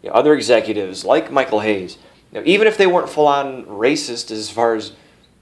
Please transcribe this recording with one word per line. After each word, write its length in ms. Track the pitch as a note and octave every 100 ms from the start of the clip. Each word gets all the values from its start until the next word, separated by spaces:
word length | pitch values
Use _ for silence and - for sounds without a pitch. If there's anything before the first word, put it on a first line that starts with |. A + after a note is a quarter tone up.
you 80 | -
know, 40 |
other 200 | A2 C#3+
executives 680 | D3 G#2+ A#2 G#2+ G#2 F#2+ F#2+
like 260 | - C#3+ D#3+
Michael 300 | C#3 B2+ G#2+
Hayes, 380 | G#2+ G2+ F2+ - - _ _
you 80 | A2+
know, 60 | B2
even 200 | G3 G#3+
if 100 | G#3
they 100 | F#3+
weren't 220 | F3 C#3
full-on 560 | - D3 C#3+ C3+ C3 A2+
racist 640 | G2+ A#2+ D3+ - A#2+ -
as 200 | A2 G#2+
far 240 | A#2 A#2
as, 180 | A2 G#2+ - _ _ _ _